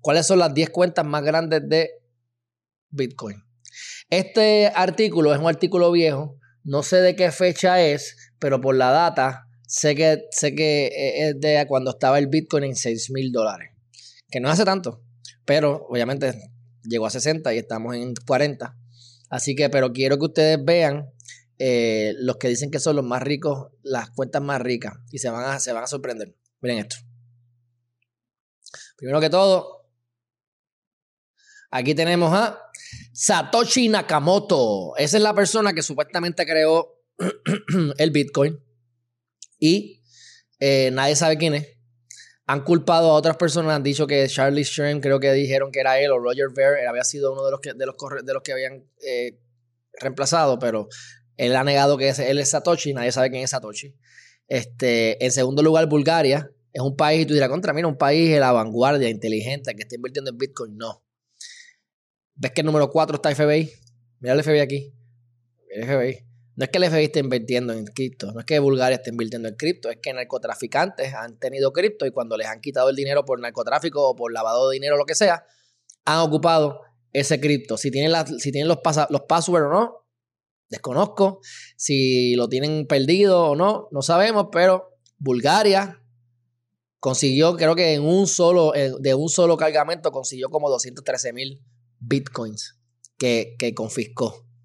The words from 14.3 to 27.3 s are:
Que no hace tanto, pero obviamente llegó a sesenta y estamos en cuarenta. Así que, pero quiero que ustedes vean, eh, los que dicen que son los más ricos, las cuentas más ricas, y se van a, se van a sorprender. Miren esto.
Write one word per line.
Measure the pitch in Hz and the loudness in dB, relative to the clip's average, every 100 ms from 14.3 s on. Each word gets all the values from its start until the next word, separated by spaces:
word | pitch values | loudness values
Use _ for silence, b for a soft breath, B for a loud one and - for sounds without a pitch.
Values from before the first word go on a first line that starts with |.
Que | 127 | -6
no | 123 | -2
hace | 165 202 | 2 2
tanto, | 190 170 117 _ _ B B - | 0 -6 -12 _ _ B B 0
pero | 147 151 139 - | 2 2 -2 -4
obviamente | 123 117 139 139 117 - - _ _ | -4 -2 -2 -4 -4 -16 -20 _ _
llegó | - 117 110 | -6 -4 -4
a | |
sesenta | 123 151 160 156 | -4 -2 -2 -2
y | 113 | -4
estamos | 110 113 117 120 | -4 -8 -6 -8
en | 123 120 - | -8 -12 -2
cuarenta. | 127 147 131 120 - - b b b b | 0 0 -2 -12 -16 -20 b b b b
Así | 127 143 | -8 -6
que, | 135 143 | 0 2
pero | 139 127 | 2 0
quiero | 120 135 139 | 0 0 0
que | 156 | 0
ustedes | 156 156 156 | 2 4 4
vean, | 139 170 156 147 139 _ B B B _ | 2 2 2 -2 -10 _ B B B _
eh, | 131 123 117 110 107 104 | 0 2 0 0 -2 -2
los | 127 123 | -4 -2
que | 127 | -2
dicen | 120 143 | -2 -4
que | 147 | -4
son | 170 147 | 0 0
los | 127 | -2
más | 127 | -4
ricos, | 127 143 147 135 135 _ | -4 -4 -4 -6 -8 _
las | 135 127 113 | -8 -8 -6
cuentas | - 131 147 | -8 -4 -4
más | 143 139 | -4 -4
ricas, | 123 120 104 - - | -2 -4 -6 -16 -18
y | 135 | -10
se | 123 | -8
van | 113 127 | -6 -6
a, | 135 | -6
se | 127 | -6
van | 113 | -6
a | 123 | -6
sorprender. | 143 123 113 98 _ _ _ | -8 -8 -10 -12 _ _ _
Miren | 127 117 | -6 -6
esto. | 104 - - _ _ | -8 -14 -18 _ _